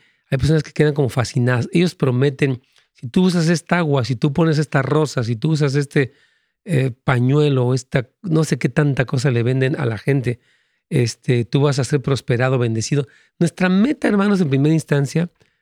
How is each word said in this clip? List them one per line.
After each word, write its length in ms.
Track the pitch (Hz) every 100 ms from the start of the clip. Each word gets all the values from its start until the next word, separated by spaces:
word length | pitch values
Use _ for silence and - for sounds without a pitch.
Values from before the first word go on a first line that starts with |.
| _ _ _
hay 80 | 139
personas 240 | 131 156
que 120 | -
quedan 200 | - 151
como 160 | 147 135
fascinadas. 580 | - 113 - 123 123 117
Ellos 220 | 170 175 -
prometen, 680 | 135 123 139 135 143 123 _ _ _
"Si 140 | _ 123
tú 160 | 185
usas 260 | 185 175 160
esta 300 | 170 - 175
agua, 260 | 165 139 120
si 100 | 127
tú 160 | 156
pones 280 | 139 160 151
esta 240 | 156 147
rosa, 400 | - 147 151 -
si 140 | 117 117
tú 160 | 156
usas 200 | 156 147
este, 400 | 135 139 156 131 _ _ _ _ _ -
eh, 260 | 156 131 120
pañuelo 640 | - 127 127 143 147 135 123
o 80 |
esta, 380 | 127 - 143 117 _
no 220 | 202 156
sé 160 | 156 135
qué 100 | 143
tanta 360 | 120 147 131 127
cosa 260 | 135 139
le 100 | 117
venden 340 | 117 131 131 151
a 120 | 123
la 100 | 110
gente, 420 | - 139 127 117 _ _ _ _ _
este, 560 | 147 120 - - 123 117
tú 160 | 143
vas 180 | 147 135
a 40 |
ser 200 | 127 147
prosperado, 560 | 127 131 - 120 127 131
bendecido". 480 | 120 113 110 143 131 _ _ _
Nuestra 300 | 170 - 185
meta, 380 | 185 233 311 240
hermanos, 320 | 208 196 196
en 100 | 165
primera 240 | 135 143
instancia, 580 | 160 - 143 139 160 175 _ _ _